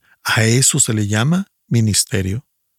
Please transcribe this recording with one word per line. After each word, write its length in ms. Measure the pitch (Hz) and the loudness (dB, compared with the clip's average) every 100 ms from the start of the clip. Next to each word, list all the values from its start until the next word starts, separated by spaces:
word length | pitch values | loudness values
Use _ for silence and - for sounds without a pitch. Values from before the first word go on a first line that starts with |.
| _ _ | _ _
a 200 | - - | -4 0
eso 380 | 113 120 131 147 | 2 2 2 0
se 120 | - | 0
le 140 | 110 101 | -2 0
llama 400 | 107 131 180 196 _ - | 0 0 0 -4 _ -4
ministerio. 760 | 117 110 98 - 101 95 110 - _ _ | 0 2 0 -2 -2 -2 -6 -10 _ _